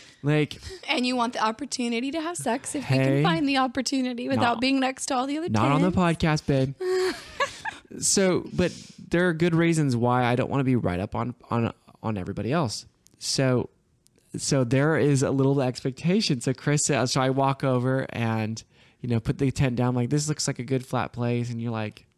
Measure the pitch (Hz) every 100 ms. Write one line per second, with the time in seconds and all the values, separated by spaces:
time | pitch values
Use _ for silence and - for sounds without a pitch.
0 | - - 139 151 147 - - 381 - 247
1 | 247 254 233 - 220 226 285 - 240 233
2 | 269 320 320 349 247 262 - 294 240 262
3 | 135 135 - 330 277 269 262 269 233 269
4 | 254 247 254 269 240 233 254 269 262 262
5 | - 254 269 294 349 110 - 151 180 185
6 | 175 160 165 151 - 135 131 - - 370
7 | 370 - - - 539 - 855 - - -
8 | 165 202 190 175 - - 180 - - -
9 | - 170 180 160 175 165 170 160 143 120
10 | 120 123 120 123 - 135 131 120 95 90
11 | 101 113 120 - - 117 113 - _ _
12 | 110 104 87 98 104 170 120 - - _
13 | _ _ - - 131 123 - _ _ _
14 | _ _ _ 170 - 139 120 135 147 147
15 | 139 139 113 135 135 139 127 123 139 123
16 | 170 202 202 127 135 127 147 147 - 135
17 | 123 143 131 135 135 131 135 127 127 131
18 | - - 117 113 107 110 - _ - _
19 | 123 117 - 127 135 - 135 120 123 123
20 | 120 147 151 147 - 135 117 131 127 123
21 | 95 123 120 120 120 117 117 110 107 -
22 | -